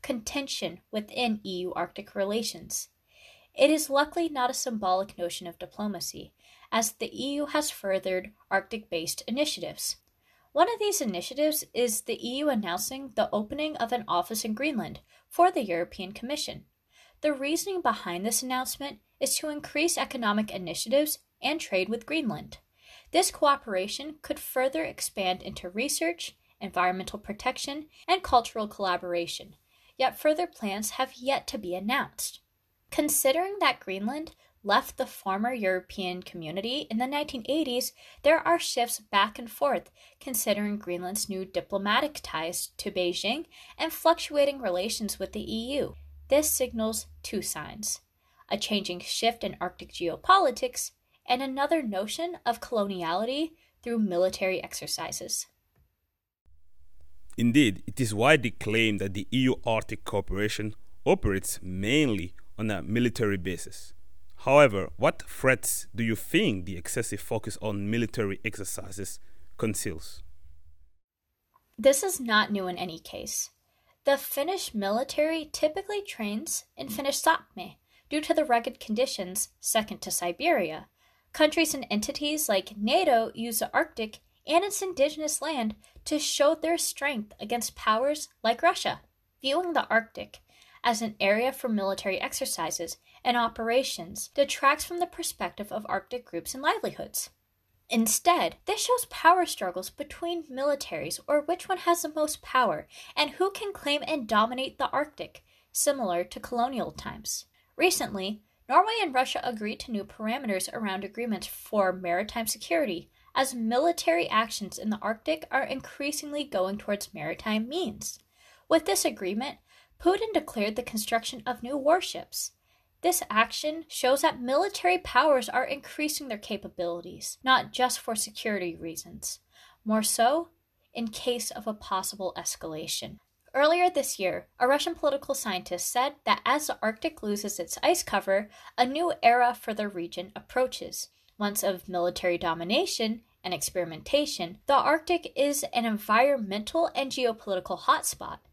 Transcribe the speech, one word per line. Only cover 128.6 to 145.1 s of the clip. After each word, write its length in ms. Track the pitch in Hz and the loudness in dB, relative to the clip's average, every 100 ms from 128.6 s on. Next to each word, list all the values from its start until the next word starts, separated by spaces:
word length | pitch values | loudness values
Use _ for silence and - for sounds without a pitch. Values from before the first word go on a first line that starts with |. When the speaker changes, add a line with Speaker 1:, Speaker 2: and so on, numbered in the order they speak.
| 175 | -2
Speaker 1:
reasons, 640 | 165 165 - 175 143 - - _ _ - _ | -6 -10 -10 -12 -10 -10 -10 _ _ -20 _
more 180 | 220 214 | 0 2
so 460 | 214 - 233 302 339 _ _ _ _ | 2 4 4 4 0 _ _ _ _
in 140 | - 226 | -6 -6
case 420 | 220 - 240 214 | -4 -4 -4 -6
of 160 | - 214 | -6 -8
a 80 | |
possible 580 | 214 - 190 185 196 185 175 | -8 -4 -2 -2 -4 -6 -4
escalation. 800 | 170 - 165 156 156 - - - _ _ _ | -8 -6 -8 -8 -6 -6 -6 -14 _ _ _
Earlier 380 | 262 302 339 359 | 4 4 6 4
this 280 | 359 277 - | 2 -2 -2
year, 300 | 185 175 - _ | -2 -2 -8 _
a 80 | 247 | 4
Russian 280 | 285 311 | 4 2
political 400 | 339 302 277 - | 0 0 0 -4
scientist 580 | 269 220 185 208 175 - | -4 -2 -4 -4 -6 -2
said 220 | 247 269 285 | 0 0 -2
that 160 | - 202 - | 0 2 4
as 200 | 285 294 | 2 0
the 120 | - | -2
Arctic 400 | 220 220 320 311 | -2 -2 -6 -4
loses 380 | 208 208 208 - | -4 -4 -4 -6
its 180 | 170 - | -8 0
ice 200 | 285 339 | 2 2
cover, 460 | - 202 190 196 208 - - - | 2 -2 2 0 0 -14 -12 0
a 80 | 247 | 0
new 260 | 285 349 - | 2 0 4
era 320 | 233 240 247 | 6 6 4
for 200 | 247 - | 2 -6
the 140 | 214 208 | -4 -4
region 440 | 180 170 180 185 | -4 -8 -8 -10
approaches, 760 | - - 254 254 - - - - _ _ _ | -14 -4 0 0 -2 -10 -10 -12 _ _ _
once 240 | 208 208 | -2 0
of 260 | 196 180 - | 0 -2 -4
military 500 | 180 180 180 180 175 | 0 0 0 0 2
domination 800 | 175 165 170 247 349 - 220 220 _ _ | 0 -2 0 0 0 -2 -2 -4 _ _
and 80 | 185 | -6
experimentation. 1040 | 180 - 185 170 156 - 285 294 - 170 190 - | -4 -4 -2 -4 -6 0 2 2 -2 -6 -6 2
The 80 | |
Arctic 580 | 277 - 320 311 | 4 6 2 2